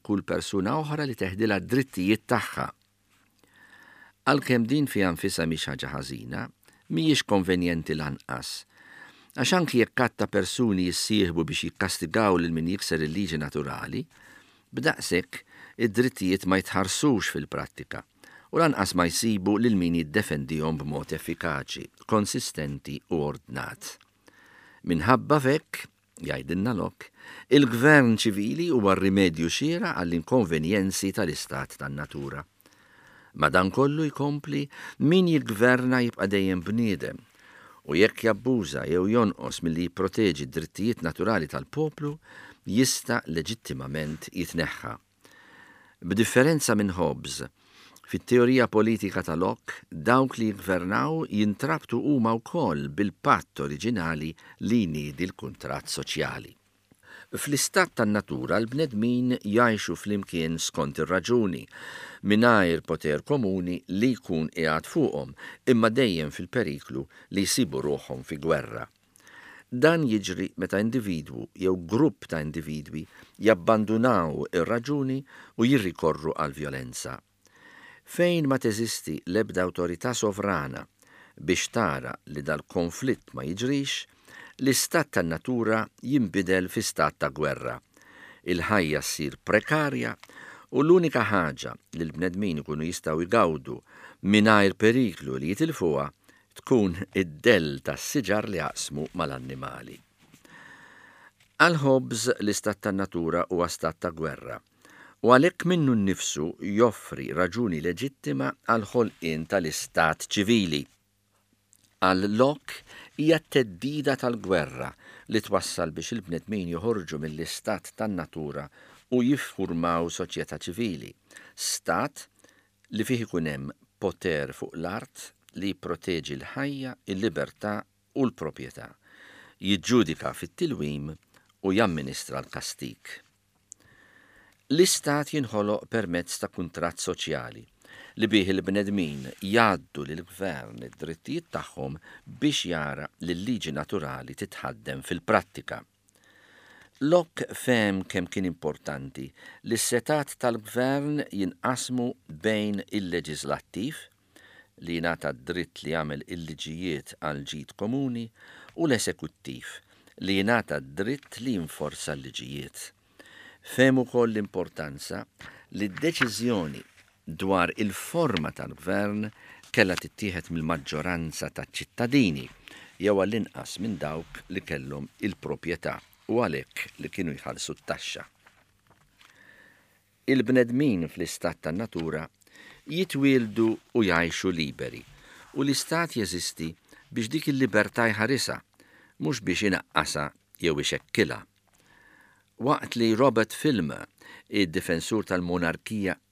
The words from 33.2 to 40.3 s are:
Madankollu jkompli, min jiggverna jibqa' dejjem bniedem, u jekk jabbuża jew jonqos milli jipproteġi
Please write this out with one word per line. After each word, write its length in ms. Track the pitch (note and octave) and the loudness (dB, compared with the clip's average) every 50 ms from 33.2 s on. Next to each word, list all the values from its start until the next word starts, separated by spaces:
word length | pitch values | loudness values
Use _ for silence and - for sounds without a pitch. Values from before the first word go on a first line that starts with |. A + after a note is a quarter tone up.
| - _ - | -20 _ -2
Madankollu 720 | - D2+ D2 C#2 F2+ F#2+ F#2+ - - C3+ C#3+ D3 D3+ D#3+ D3 | 2 2 4 6 6 4 4 4 2 2 2 2 0 -2 -2
jkompli, 540 | - - C#3 D3 D3 D3 - D3+ C#3+ C#3+ C#3+ C#3+ - - - - - - C3 | -2 -2 -2 -2 -2 -4 -6 -6 -6 -6 -6 -6 -10 -14 -16 -16 -4 0 4
min 240 | C#3+ E3+ F#3+ F#3 F3 | 6 6 6 6 6
jiggverna 720 | E3 D3 B2+ A2+ A2+ G2 A2+ B2 B2+ B2+ B2+ B2+ C3 B2+ A#2+ | 4 4 2 0 0 4 6 6 6 6 4 2 2 2 2
jibqa' 240 | A#2 - - F#2+ G2 | 0 0 -2 0 2
dejjem 320 | G2+ G2+ F#2+ F#2+ F#2 F2+ E2 | 2 2 2 2 2 0 -2
bniedem, 560 | F#2+ G#2+ A#2 A#2+ A2 F#2+ D2 B1+ A#1 - - - _ _ _ - - - - - - - - - | -2 0 0 2 2 0 -2 -4 -6 -8 -10 -16 _ _ _ -20 -20 -20 -20 -20 -20 -20 -14 -6
u 160 | - D2 E2 | 0 4 6
jekk 300 | G2+ A2 - - - A2+ | 6 6 4 2 0 0
jabbuża 560 | A2 G2+ A#2 C3 C3 A#2+ F#2+ D2 C2+ C2+ B1+ C2+ | 0 2 0 0 0 0 0 -2 -4 -4 -2 0
jew 160 | D#2+ F2+ F#2 G2+ | 0 2 2 4
jonqos 480 | A2 A#2+ A2+ G2+ - - - B1+ - - F2 | 4 4 4 2 2 -2 -6 -10 -6 -4 -2
milli 240 | E2+ D#2+ E2 F2 E2+ | -2 -2 -2 -2 -4
jipproteġi 580 | - - F#2 F#2+ - - A2+ G2 | -2 -2 -2 -2 0 2 2 2